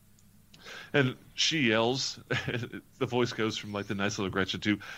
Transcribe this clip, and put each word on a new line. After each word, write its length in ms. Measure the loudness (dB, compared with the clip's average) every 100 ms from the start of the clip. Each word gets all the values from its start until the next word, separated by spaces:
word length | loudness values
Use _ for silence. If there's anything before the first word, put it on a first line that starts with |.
| -20 -20 -20 -20 -20 -20 -18 -16 0
And 240 | 2 2 0 -12
she 260 | -2 0 4 4
yells. 480 | 6 4 2 -2 -8
<laughs> 40 | -4 -2 -2 -4 -6 -10 -14 -4
The 80 | -2
voice 260 | 2 0
goes 240 | 0 -2 -2
from, 160 | -6
like, 140 | -6 -4
the 80 |
nice 240 | -2 -2 0
little 120 | -2
Gretchen 300 | 0 0 0
to, 180 | 0 0 -2